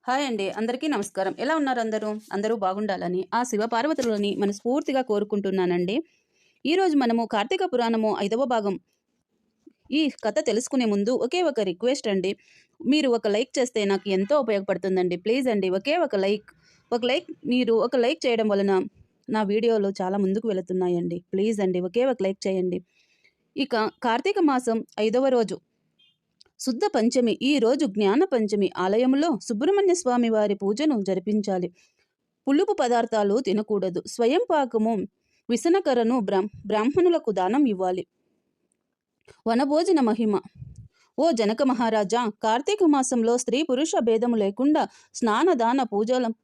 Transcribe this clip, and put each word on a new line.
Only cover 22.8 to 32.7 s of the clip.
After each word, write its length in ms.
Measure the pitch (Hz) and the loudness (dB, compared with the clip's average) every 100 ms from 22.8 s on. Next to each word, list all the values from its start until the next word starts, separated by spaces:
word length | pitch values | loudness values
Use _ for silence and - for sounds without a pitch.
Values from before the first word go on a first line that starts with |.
| - _ _ _ _ _ _ - | -10 _ _ _ _ _ _ -8
ఇక 180 | 262 226 | -4 -2
కార్తీక 580 | 220 _ 240 233 381 403 | -4 _ -2 0 0 2
మాసం 460 | 320 254 254 226 - - | 2 2 0 -4 -4 -2
ఐదవ 280 | 214 240 269 | 0 2 2
రోజు 320 | 247 208 - _ _ _ _ _ _ _ _ _ _ | 2 0 -6 _ _ _ _ _ _ _ _ _ _
శుద్ధ 220 | - 240 403 | -6 -2 0
పంచమి. 420 | 262 226 254 233 190 | 2 2 2 0 0
ఈ 180 | 254 285 | 0 2
రోజు 260 | 226 269 | 2 2
జ్ఞాన 380 | 277 196 202 240 | 0 2 2 2
పంచమి. 480 | 381 247 208 208 190 - | 2 0 0 0 -2 -2
ఆలయంలో 640 | 185 214 254 269 339 214 | 0 2 2 2 2 -2
సుబ్రహ్మణ్య 540 | - 214 320 392 392 | -4 -2 2 2 2
స్వామి 360 | 359 254 247 233 | 2 0 0 2
వారి 260 | 214 208 | 2 2
పూజను 460 | 196 196 214 311 233 | 0 -2 0 0 0
జరిపించాలి. 720 | 190 190 185 214 202 185 175 _ _ _ _ _ _ _ - | 0 -2 0 -2 0 -2 -4 _ _ _ _ _ _ _ 0
పులుపు 280 | 285 392 | 2 2